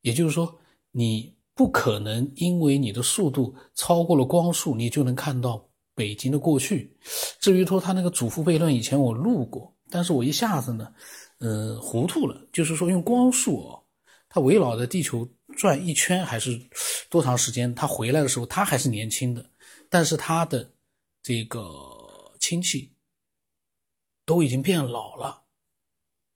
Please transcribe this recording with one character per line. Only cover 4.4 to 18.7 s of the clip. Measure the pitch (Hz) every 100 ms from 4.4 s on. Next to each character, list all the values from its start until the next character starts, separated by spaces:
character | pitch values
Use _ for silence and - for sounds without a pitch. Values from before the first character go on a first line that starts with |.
| 170
速， | 165 - 113
你 | 120
就 | 151
能 | 127
看 | 123 - 127
到 | 123 107 _ _ _
北 | - 107 104
京 | 131
的 | 143
过 | 151 143
去。 | 135 180 - _ - - - -
至 | - 185
于 |
说 | 180 190
他 | 175
那 | 185
个 | 175
祖 | 180 117
父 | 165
悖 | 160 160
论， | 165
以 | 127
前 | 110 139
我 | 127
录 | 113 190 220 117
过， | - - _ _
但 | 175
是 | 175
我 | 147
一 | 123
下 | - 233 165
子 | 127
呢， | 113 110 - - - - _
呃， | 117 107 110 110
糊 | - 117 160
涂 | 330 160
了。 | - -
就 | - 156
是 | 160
说 | 175
用 | 185
光 | 170 247 247
速 | 247 - 151 -
哦， | - _ _ _ _ _
它 | -
围 | 135 208
绕 | 135 113
着 | 120
地 | 185
球 | 143 117 123 _ _ -
转 | 202 139 180
一 |
圈 | 151 - 185 170
还 | 117
是 | 127 120 - - - - -
多 | 170
长 | 127 123
时 | -
间， | 120 123 120
他 | 147
回 | 143 113
来 | 147
的 | 139
时 | 123
候 | 120
他 | -
还 | 202